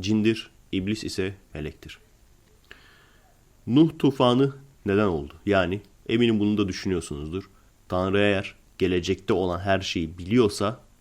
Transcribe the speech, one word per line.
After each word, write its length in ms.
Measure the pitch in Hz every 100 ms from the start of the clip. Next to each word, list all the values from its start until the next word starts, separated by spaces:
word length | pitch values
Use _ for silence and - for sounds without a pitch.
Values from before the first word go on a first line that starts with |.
cindir, 500 | 92 107 107 110 - _ -
iblis 320 | 98 92 110
ise 300 | 87 - 95 98 _
melektir. 440 | 76 76 - - - _ _ _ _ _ _ - - - - _ _ _ _ _ _ -
Nuh 240 | 120 160 -
tufanı 580 | 143 135 123 123 135 135 - _ 101
neden 200 | 98 104
oldu? 280 | 82 71 - -
Yani 340 | 98 87 98 - _ -
eminim 320 | 117 117 110
bunu 180 | 104 104
da 100 | 98
düşünüyorsunuzdur. 800 | 87 - 90 - 73 76 90 - _ _ _ -
Tanrı 300 | 90 92 98
eğer 360 | 101 98 101 - _ -
gelecekte 540 | 90 90 87 95 -
olan 260 | 101 92 87
her 220 | 98 98
şeyi 380 | 92 95 82 87
biliyorsa 640 | 87 120 110 - 101 123 - _